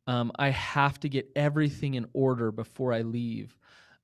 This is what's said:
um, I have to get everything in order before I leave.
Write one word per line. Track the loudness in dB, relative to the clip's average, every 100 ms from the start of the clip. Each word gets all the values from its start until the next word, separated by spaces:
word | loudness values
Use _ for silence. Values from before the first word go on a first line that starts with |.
| -2
um, | -2 -2 0
I | 0
have | 0 0 2 2 2
to | -4
get | -4 -2 0
everything | 2 2 0 0 -2
in | -2 -2
order | 2 2 2 0
before | -2 -8 -4 0
I | 0
leave. | 0 -4 -4 -6 -10 -18 _ -20 -20 _